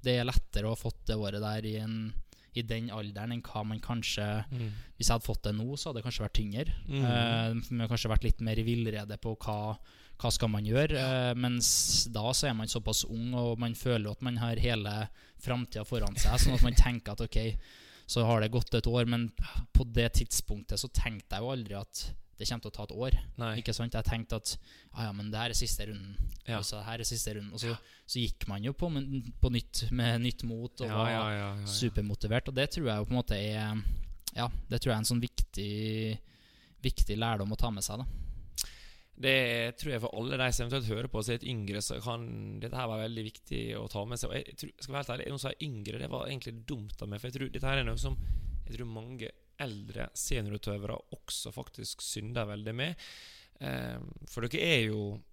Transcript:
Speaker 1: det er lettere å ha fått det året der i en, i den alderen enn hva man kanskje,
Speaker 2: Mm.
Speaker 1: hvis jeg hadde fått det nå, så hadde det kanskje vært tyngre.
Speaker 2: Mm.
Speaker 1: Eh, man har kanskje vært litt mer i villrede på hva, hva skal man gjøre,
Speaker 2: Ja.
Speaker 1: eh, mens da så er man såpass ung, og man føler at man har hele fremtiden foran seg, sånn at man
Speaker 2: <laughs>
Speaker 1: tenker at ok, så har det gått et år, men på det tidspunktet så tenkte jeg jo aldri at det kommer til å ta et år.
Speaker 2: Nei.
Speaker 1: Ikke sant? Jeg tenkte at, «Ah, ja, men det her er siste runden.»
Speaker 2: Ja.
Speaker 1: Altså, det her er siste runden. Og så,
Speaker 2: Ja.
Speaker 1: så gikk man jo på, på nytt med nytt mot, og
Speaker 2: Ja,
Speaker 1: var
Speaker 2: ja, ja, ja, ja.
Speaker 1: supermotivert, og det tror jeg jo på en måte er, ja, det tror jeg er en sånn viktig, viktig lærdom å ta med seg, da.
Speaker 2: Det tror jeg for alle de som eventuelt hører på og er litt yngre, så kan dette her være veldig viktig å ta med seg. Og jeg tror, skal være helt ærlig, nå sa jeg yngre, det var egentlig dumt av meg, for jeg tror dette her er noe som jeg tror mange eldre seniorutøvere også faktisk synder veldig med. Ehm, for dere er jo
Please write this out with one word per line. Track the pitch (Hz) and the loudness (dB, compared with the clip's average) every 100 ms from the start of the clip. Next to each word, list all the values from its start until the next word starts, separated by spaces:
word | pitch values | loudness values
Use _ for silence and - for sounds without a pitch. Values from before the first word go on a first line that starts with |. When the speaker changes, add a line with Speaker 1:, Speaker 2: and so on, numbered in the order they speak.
Speaker 1:
det | 123 123 | 2 2
er | 120 | 6
lettere | - - - 107 | 4 4 -2 -2
å | |
ha | 113 | -2
fått | 117 - - | -4 -6 -2
det | 110 | 0
året | 101 101 | 0 -2
der | 107 107 110 | -2 -2 -4
i | 107 | -4
en, | 110 110 110 - - - - - | -4 -4 -2 -4 -4 -10 -8 -6
i | |
den | 117 113 120 | -2 -2 -4
alderen | 107 104 101 110 | -6 -6 -6 -4
enn | 120 | -6
hva | - 107 | -6 -6
man | 107 110 | -4 -4
kanskje, | - 117 113 - 104 107 104 | -2 -2 -2 -2 0 -2 -2
Speaker 2:
Mm. | 127 113 107 - - | -4 -4 -6 -12 2
Speaker 1:
hvis | 113 | 4
jeg | |
hadde | 117 - | 4 2
fått | 107 | -2
det | 107 | 0
nå, | 107 117 143 | -2 -2 -4
så | 165 | -4
hadde | 120 | -4
det | |
kanskje | 107 - 107 | -4 -2 2
vært | - | 2
tyngre. | 104 104 156 - - | 2 0 0 -2 -2
Speaker 2:
Mm. | 135 | 2
Speaker 1:
Eh, | 127 120 117 113 113 113 117 | 4 4 4 4 2 0 -2
man | 120 113 | -2 0
har | |
kanskje | 117 117 | 0 4
vært | 107 | 4
litt | 117 - | 6 4
mer | 113 110 | 4 0
i | 113 | 2
villrede | 120 113 107 104 104 | 2 0 -2 -6 -6
på | 113 110 | -6 -6
hva, | - 104 107 107 - - - - | -4 -2 -4 -6 -10 -18 -18 -2
hva | 120 | 0
skal | - 113 | 4 4
man | 104 | 2
gjøre, | 104 120 156 151 | 4 4 4 2
Speaker 2:
Ja. | 131 131 123 | 2 2 2
Speaker 1:
eh, | |
mens | 123 123 120 117 - - - 117 | 2 2 4 4 4 4 4 2
da | 110 110 | 0 2
så | 127 147 | 2 2
er | |
man | 113 110 | 0 0
såpass | 120 107 107 | -2 0 0
ung, | - 113 117 | 0 -2 -2
og | 123 120 117 | 0 0 0
man | 120 | -2
føler | 113 127 117 104 | -2 2 2 0
at | 104 | -4
man | 127 120 | -2 0
har | 117 117 | 0 4
hele | 120 113 104 104 107 - - - | 4 2 -2 -4 -6 -10 -20 -12
fremtiden | - 123 120 - 107 | -4 -2 -2 -6 -2
foran | 120 104 104 | 2 2 6
seg, | - 123 | 6 8
sånn | - | 8
at | 127 | 10
man | 120 120 | 10 10
Speaker 2:
<laughs> | - | 8
Speaker 1:
tenker | 120 110 | 6 -4
at | 104 | -4
ok, | 113 113 113 104 - - - - - | 0 2 2 -2 -6 -20 -20 -20 -2
så | 120 | 2
har | 117 113 | 6 6
det | 107 | 4
gått | 120 - | 2 2
et | 117 117 | 2 4
år, | 120 117 | 4 4
men | 120 117 - - - 123 | 2 0 0 0 0 8
på | - 120 | 6 8
det | 113 117 | 2 6
tidspunktet | - 117 - - 104 - 104 | 6 4 0 0 -4 -2 -4
så | - | 2
tenkte | - 120 107 - | 2 2 -2 -6
jeg | 98 | -4
jo | 120 | -2
aldri | 131 104 | -2 -4
at | 101 101 - - - - - | -6 -6 -8 -6 -8 -10 -6
det | - | -4
kommer | 120 | -4
til | 110 | -6
å | - | -8
ta | |
et | 104 | -8
år. | 104 127 - - - | -4 4 4 4 -4
Speaker 2:
Nei. | 117 110 | -2 -2
Speaker 1:
Ikke | 110 | -2
sant? | 113 117 | -2 -2
Jeg | 117 | 0
tenkte | - 113 113 113 | 0 0 -2 -4
at, | - - - - - | -2 -6 -10 -20 -16
«Ah, | - | -6
ja, | 110 | -4
men | 101 104 | -4 -4
det | 107 | -2
her | 117 | 0
er | |
siste | 110 117 - 104 | 2 2 0 -2
runden.» | 104 98 98 - - - | -6 -8 0 0 -2 -4
Speaker 2:
Ja. | 110 | -4
Speaker 1:
Altså, | - 107 | -2 -6
det | |
her | 104 117 | -6 -4
er | |
siste | 113 117 - | -2 -2 -2
runden. | 104 101 | -4 -6
Og | 104 | -4
så, | 117 | -4
Speaker 2:
Ja. | 113 - - - | -4 -8 -20 -6
Speaker 1:
så | 127 | 0
gikk | 117 - - | 0 0 -4
man | 98 | -2
jo | 113 | -4
på, | 139 175 147 135 135 117 - | -2 0 0 -2 -4 -4 2
på | 135 | 4
nytt | 120 - - 117 | 4 0 -2 0
med | 123 117 117 | 2 4 4
nytt | 123 120 | 0 -2
mot, | 120 113 120 - | -4 -4 -6 -6
og | 120 | -2
Speaker 2:
Ja, | 107 | 2
Speaker 1:
var | 117 | 2
Speaker 2:
ja, | 113 107 | 2 0
ja, | 104 | -2
ja, | 101 101 | -4 -4
ja. | 101 | -2
Speaker 1:
supermotivert, | 104 120 104 104 104 104 113 - | 0 2 2 0 -2 2 0 0
og | |
det | 131 143 | -2 -2
tror | - 135 | 0 0
jeg | 107 | 0
jo | 104 | 0
på | |
en | 123 | 0
måte | 120 104 | 2 0
er, | 104 107 107 107 101 - - - - - | 0 -2 -2 0 0 0 -2 -4 -6 -2
ja, | 123 - - | -2 -2 -2
det | 120 | -2
tror | - | 0
jeg | |
er | 110 | 0
en | 110 | 2
sånn | 120 | 0
viktig, | 120 - - - 104 104 110 110 110 110 - - - - - - | 0 0 0 0 -4 -4 -2 -2 -2 -4 -8 -20 -20 -20 -20 -4
viktig | - - - 104 | -2 4 4 4
lærdom | 113 110 98 | 2 0 0
å | 107 | 2
ta | 120 | 2
med | 101 | 0
seg, | - 104 | -4 -4
da. | 131 - - - - - - - - - - - | -4 -4 -6 -8 -8 -4 -6 -6 -18 -20 -20 -2
Speaker 2:
Det | 131 135 123 117 117 123 | 4 4 4 0 -2 -4
tror | 151 | -4
jeg | 120 | -2
for | 117 104 | -2 -4
alle | 120 135 | -4 0
de | 127 | 2
som | 120 120 | 0 0
eventuelt | 135 110 | -2 0
hører | 107 127 | -2 -2
på | 110 | -2
og | 107 | -2
er | 117 | -2
litt | - | -4
yngre, | 120 98 101 | -4 -4 -4
så | - 127 | -4 -4
kan | 117 117 117 110 104 104 | -4 -6 -6 -8 -8 -8
dette | 113 123 | -8 -6
her | 120 | -4
være | 110 110 | -4 -4
veldig | 113 | -6
viktig | 107 - - 131 113 110 | -8 -10 -8 -6 -4 -6
å | 107 | -6
ta | 107 | -6
med | 104 120 | -6 -6
seg. | - | -4
Og | - | -6
jeg | - - | -8 -12
tror, | - - | -14 -12
skal | 127 | -10
være | 139 139 | -8 -6
helt | |
ærlig, | 123 - | -6 -6
nå | 139 | -6
sa | 131 | -6
jeg | - 151 | -6 -6
yngre, | 117 104 113 | -6 -8 -8
det | 135 | -6
var | 127 120 | -4 -4
egentlig | 135 120 113 113 | -6 -8 -12 -8
dumt | 127 104 - | -8 -8 -8
av | 104 | -8
meg, | 104 | -8
for | 120 | -8
jeg | 127 | -8
tror | 131 | -6
dette | 123 131 | -2 0
her | 135 | 0
er | 120 | 0
noe | 110 | 0
som | 135 135 - - - - - | 0 0 0 0 0 -4 -6
jeg | 110 | -6
tror | 120 | -6
mange | 113 113 127 113 - _ - | -8 -10 -10 -10 -12 _ -10
eldre | 139 101 107 110 120 | -8 -8 -10 -8 -8
seniorutøvere | - - 127 104 104 - 104 104 - - - | -6 -2 -2 -2 -4 -4 -4 -6 -8 -10 -16
også | - - - | -8 -8 -8
faktisk | - 131 - - - | -10 -12 -12 -12 -8
synder | - - 104 120 104 | -8 -8 -6 -4 -4
veldig | 104 104 113 | -6 -8 -4
med. | 151 165 - - - - - - | -6 -6 -14 -18 -20 -20 -20 -10
Ehm, | 139 127 120 120 123 - - | -6 -6 -6 -8 -10 -14 -12
for | - | -6
dere | 117 - 170 | -2 0 4
er | 147 110 | 4 2
jo | 107 104 104 - | -2 -4 -8 -14